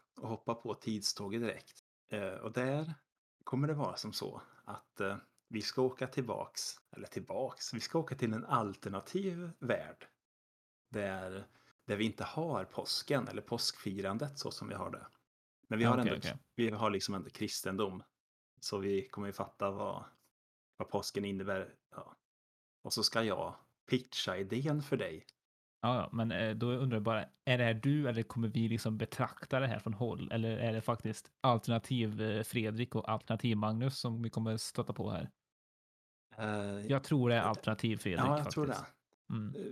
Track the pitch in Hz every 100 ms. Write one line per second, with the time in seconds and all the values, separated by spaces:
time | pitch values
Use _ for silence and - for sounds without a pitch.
0 | _ - 113 110 - 113 117 101 - 107
1 | 101 - 101 113 113 - - - _ _
2 | - 107 95 95 110 123 127 143 160 151
3 | _ _ _ _ - 135 147 147 104 -
4 | 107 - - - - - - - _ -
5 | 98 98 - _ - 110 - - 127 127
6 | 127 - 117 - - - - - _ -
7 | 98 101 95 95 131 - - 113 - 123
8 | 120 135 117 110 - 127 104 95 101 98
9 | - 185 196 170 175 - 120 95 78 -
10 | - _ _ _ _ _ _ _ - 110
11 | 98 95 92 95 - - - _ - 101
12 | 110 - 98 156 165 110 92 - - -
13 | - 139 120 104 - 120 - - 104 98
14 | 95 110 143 139 - - 101 98 90 -
15 | - _ _ _ _ _ - 110 117 123
16 | 113 - - - _ - 113 107 107 98
17 | - 98 80 - 104 - 95 95 98 92
18 | - _ _ _ _ - - 101 98 98
19 | 95 - 101 95 95 - 98 101 101 95
20 | - _ _ _ _ _ _ - 107 101
21 | - 101 101 98 98 95 - - _ -
22 | - - _ _ _ _ _ _ 104 -
23 | 107 113 110 82 85 - _ _ - 127
24 | - - - 92 95 113 147 147 139 131
25 | 92 80 - _ _ _ _ - 113 123
26 | 82 117 113 90 110 110 120 123 135 110
27 | 110 107 - _ - 123 117 113 135 151
28 | 139 113 113 123 113 113 113 113 113 110
29 | 113 - 120 - - 131 131 113 117 104
30 | 120 - - 113 113 110 113 113 117 117
31 | 110 107 - - 131 117 - 113 - 127
32 | 110 107 110 107 110 123 107 110 123 110
33 | - 110 - 113 120 107 107 113 131 -
34 | 120 113 113 113 113 110 - - 113 -
35 | 104 95 - _ _ _ _ _ _ _
36 | _ _ _ - 107 104 101 101 107 135
37 | - 147 120 117 107 110 - 110 113 104
38 | 101 85 131 147 143 160 139 113 - _
39 | _ _ - 113 104 101 -